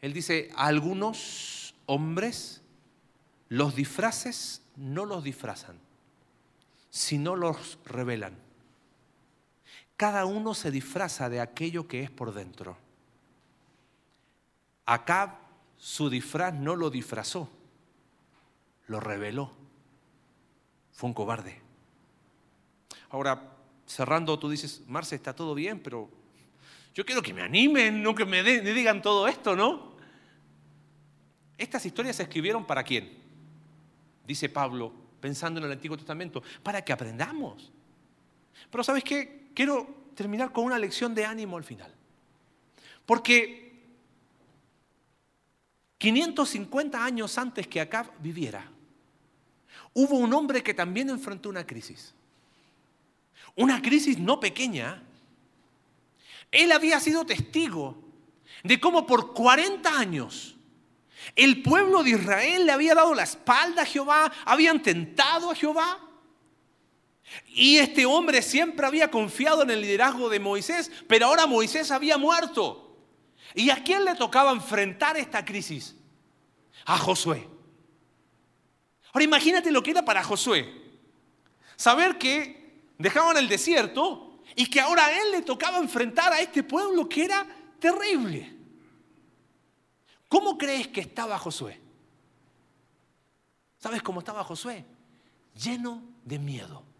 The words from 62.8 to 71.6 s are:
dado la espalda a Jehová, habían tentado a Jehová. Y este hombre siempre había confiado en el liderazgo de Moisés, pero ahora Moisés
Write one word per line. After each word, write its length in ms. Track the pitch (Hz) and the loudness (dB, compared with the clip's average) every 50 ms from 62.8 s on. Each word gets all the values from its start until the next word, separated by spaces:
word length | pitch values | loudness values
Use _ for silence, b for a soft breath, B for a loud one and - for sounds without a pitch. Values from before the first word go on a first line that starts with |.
| 302 320 311 | 6 6 8
dado 180 | 330 320 339 311 | 8 8 6 6
la 120 | 240 175 | 2 0
espalda 580 | - - - - - 240 254 311 349 339 339 302 | -2 -4 -8 2 4 4 4 4 2 2 0 -2
a 40 | |
Jehová, 460 | 277 - 285 277 277 294 302 311 311 302 B B | 0 -2 -4 0 4 4 4 4 4 0 B B
habían 360 | - 233 285 320 330 320 294 | 2 4 6 6 6 6 4
tentado 720 | - 220 175 170 170 156 - - 277 277 320 330 339 349 | 2 0 0 0 -2 -6 2 2 2 4 4 0 0 -2
a 40 | 320 | -4
Jehová. 420 | - - 302 302 320 320 349 359 392 - - - - _ _ _ _ _ _ _ _ _ _ _ _ _ _ _ _ _ _ _ _ B B B B B - | -2 -2 0 0 0 0 -2 -2 -6 -10 -20 -20 -20 _ _ _ _ _ _ _ _ _ _ _ _ _ _ _ _ _ _ _ _ B B B B B -10
Y 280 | - - 254 269 285 302 | 2 4 6 8 8 8
este 280 | 285 247 - - 262 | 8 6 4 2 4
hombre 340 | 254 277 330 349 320 285 254 | 4 4 4 4 4 2 2
siempre 460 | 226 - - 269 330 339 320 302 285 | 2 2 2 2 2 2 0 -2 -2
había 240 | 269 277 311 320 294 | 0 2 2 2 2
confiado 520 | - 233 214 196 - - 254 302 311 320 285 | 2 0 -2 -2 -2 0 2 2 4 4 4
en 80 | 254 | 2
el 120 | 233 220 208 | 2 -2 0
liderazgo 460 | 202 202 202 240 269 262 247 254 233 | 0 2 4 4 2 2 0 -2 -2
de 80 | 220 202 | -2 -2
Moisés, 520 | 202 196 202 202 - - 330 349 330 330 B B B - | -2 -2 -4 -4 -4 -4 -4 -4 -4 -6 B B B 6
pero 180 | 226 226 233 | 6 6 8
ahora 200 | 247 294 339 320 | 8 6 6 6
Moisés 440 | 311 254 226 | 6 4 2